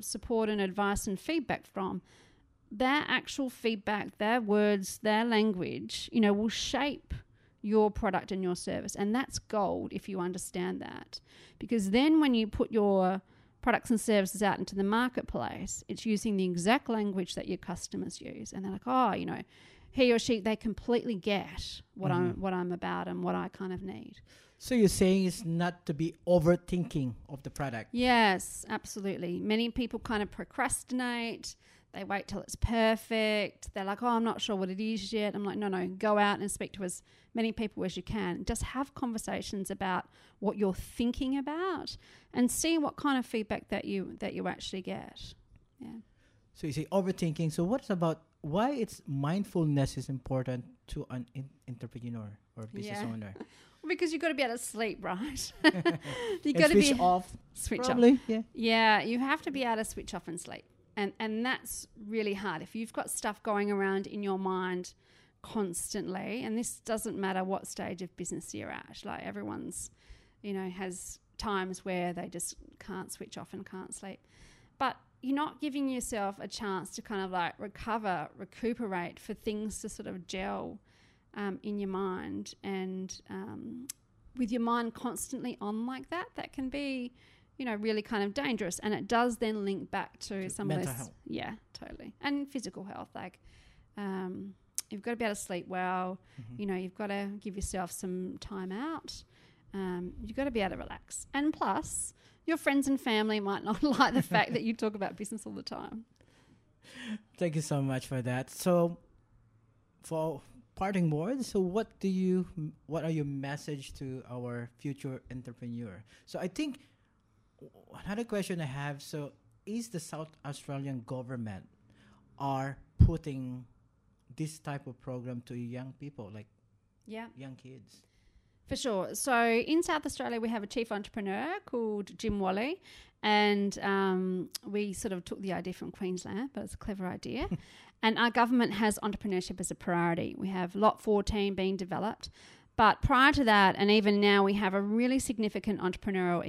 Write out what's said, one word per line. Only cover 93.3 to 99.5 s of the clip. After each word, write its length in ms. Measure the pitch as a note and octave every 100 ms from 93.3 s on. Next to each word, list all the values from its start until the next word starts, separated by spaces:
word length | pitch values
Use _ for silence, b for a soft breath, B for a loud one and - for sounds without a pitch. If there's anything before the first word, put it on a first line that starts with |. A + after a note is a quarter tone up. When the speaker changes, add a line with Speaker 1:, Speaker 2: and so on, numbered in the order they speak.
| - b b b b b -
Speaker 1:
um, 580 | G3+ F#3+ F#3 F#3 G3 F#3+ _ - -
you've 120 | G#3
gotta 140 | G#3+ A#3
be 80 | A#3
able 80 |
to 60 | G#3
sleep 280 | - F3+ -
well. 500 | F#3 F#3 F#3 F#3 F#3 B B
Speaker 2:
Mm-hmm. 200 | A2+ B2
Speaker 1:
You 60 | G#3
know, 100 | F#3
you've 200 | F#3 F3+
gotta 340 | G#3 G3+ G3 G3+
give 140 | G#3 F#3+
yourself 360 | - F#3+ F3
some 460 | - F#3+ F#3 F#3 -
time 320 | - G3 F#3
out. 500 | F#3+ D4 E4 - - - b b